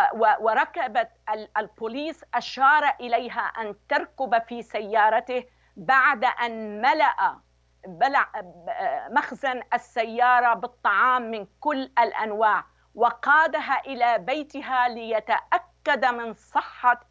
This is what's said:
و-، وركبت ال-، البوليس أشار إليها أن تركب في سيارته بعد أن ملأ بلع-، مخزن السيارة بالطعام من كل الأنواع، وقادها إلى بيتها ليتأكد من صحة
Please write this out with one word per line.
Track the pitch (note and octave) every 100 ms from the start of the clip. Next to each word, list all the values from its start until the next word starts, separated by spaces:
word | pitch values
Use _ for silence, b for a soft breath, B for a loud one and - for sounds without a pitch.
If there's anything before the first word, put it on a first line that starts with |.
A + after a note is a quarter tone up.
| -
و-، | A3 A3 -
وركبت | A3 A#3 B3+ F4 B3 A3+ A3+ _ -
ال-، | G#3+ G#3+ G#3+
البوليس | G#3+ - A3 B3+ D#4 C#4+ -
أشار | A#3+ - - C4+ D4+ C#4+ -
إليها | B3 A#3 A#3+ G3
أن | G3+ - A3 G3+ -
تركب | C#4+ F4 - B3+ A#3
في | A3+ A#3+
سيارته | A3 G#3+ G#3 G#3+ G#3+ A3 A#3 B3 A#3+ b b -
بعد | D#3+ C4 C4+ B3+
أن | B3 - A#3+ A3+ A3 G#3
ملأ | B3 D#4 C#4+ - F#3 - _ _ _ _ F#3
بلع-، | E3 C4 C#4 G#3 G#3+ F3+ E3+ F3 - F#3+ C#3+ B2+
مخزن | B3+ D4+ A#3 C4+ B3+ -
السيارة | A#3+ - A#3+ A3+ A3+ B3 B3 A#3+
بالطعام | G#3+ A#3+ _ A3+ G3+ B3 B3+ A3+
من | A3 F#3+ _
كل | D4+ C#4 C4 -
الأنواع، | A#3 - A3 G#3 A3 F#3 b b b
وقادها | - A#3 - C4+ D4+ D#4+ D4+ C#4 C4 -
إلى | B3+ A#3+ A3
بيتها | F3 D4+ C#4 C#4 A#3+ B3+ B3
ليتأكد | A#3 A3+ A3 A3 G#3+ - F#4 - _ D#4 C4+
من | B3+ A#3+ A#3
صحة | G#3 _ - - - B3 A#3+ -